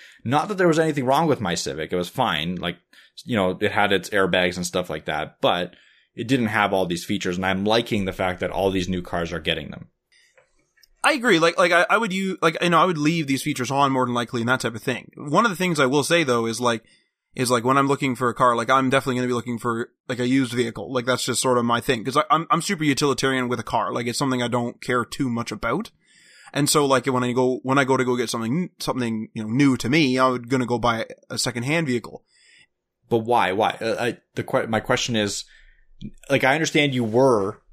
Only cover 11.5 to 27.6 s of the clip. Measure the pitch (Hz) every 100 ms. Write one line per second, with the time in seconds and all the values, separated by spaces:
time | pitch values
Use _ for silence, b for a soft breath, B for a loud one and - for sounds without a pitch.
11.5 | 180 175 170 - 208 226 185 190 185 165
12.5 | 160 175 170 180 160 151 170 139 135 151
13.5 | 131 120 135 139 135 123 120 117 120 117
14.5 | 127 113 117 - 113 - - 147 170 226
15.5 | 160 180 147 131 147 131 170 143 120 113
16.5 | 113 120 117 b b b _ _ - 120
17.5 | 123 120 135 139 135 139 120 123 110 123
18.5 | 117 117 131 131 135 135 123 123 120 123
19.5 | 117 123 113 120 _ - 120 123 135 127
20.5 | 120 117 110 95 127 123 123 - 117 131
21.5 | 123 117 117 127 120 117 139 - 156 165
22.5 | 165 - 180 151 131 147 127 135 131 123
23.5 | 120 - 117 101 123 120 117 139 127 120
24.5 | 123 120 - - 123 113 - 135 117 117
25.5 | 107 117 151 233 _ b b b b b
26.5 | 139 143 156 139 131 139 123 123 120 127
27.5 | 127